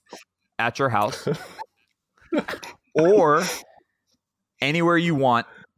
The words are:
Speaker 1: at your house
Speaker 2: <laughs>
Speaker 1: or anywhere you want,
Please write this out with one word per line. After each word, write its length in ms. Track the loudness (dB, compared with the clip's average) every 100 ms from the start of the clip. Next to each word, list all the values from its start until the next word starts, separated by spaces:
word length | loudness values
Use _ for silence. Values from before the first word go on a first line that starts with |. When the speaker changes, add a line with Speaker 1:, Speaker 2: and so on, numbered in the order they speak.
| _ -20 -20 _ _ -6
Speaker 1:
at 220 | -6 -2
your 120 | -2
house 360 | 0 -2 -4 -6
Speaker 2:
<laughs> 80 | -8 -8 -18 -20 _ _ _ _ _ -6 -6 -6 -10 -14 -20 _
Speaker 1:
or 480 | 0 4 6 4 2 0 -8 -14 _ _ _ _ _ _ _ _ -8
anywhere 360 | -4 0 2 2
you 160 | 2
want, 320 | 0 2 0 -2 -14 -20